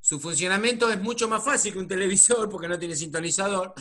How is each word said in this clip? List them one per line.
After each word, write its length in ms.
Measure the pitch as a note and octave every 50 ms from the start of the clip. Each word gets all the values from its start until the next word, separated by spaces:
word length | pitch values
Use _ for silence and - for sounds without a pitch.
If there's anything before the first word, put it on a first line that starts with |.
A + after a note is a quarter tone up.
Su 200 | - - D3+ C#3+
funcionamiento 680 | C#3+ E3 E3 D3 F3+ F3+ F#3+ G3 G#3+ A#3 B3 A3+ A#3+ A#3 G#3+
es 80 | F#3+
mucho 280 | F#3+ A3+ A#3+ A#3 A#3 A3+
más 160 | A3 G#3+ G#3+
fácil 280 | C4+ C#4+ B3+ - G#3+ G3
que 80 | F#3+
un 80 | F#3 E3
televisor 600 | G3 F#3+ G3 F#3+ G3 F#3+ - - A#3+ A#3 F3+ D#3
porque 200 | D3 F3+ E3 E3+
no 100 | F3 F3
tiene 160 | F3 E3+ E3
sintonizador, 800 | C#3+ E3 D#3+ C#3+ D#3+ D#3+ E3+ D#3+ - G3 G3+ G3+ F#3+ F#3 F#3+ F#3+ -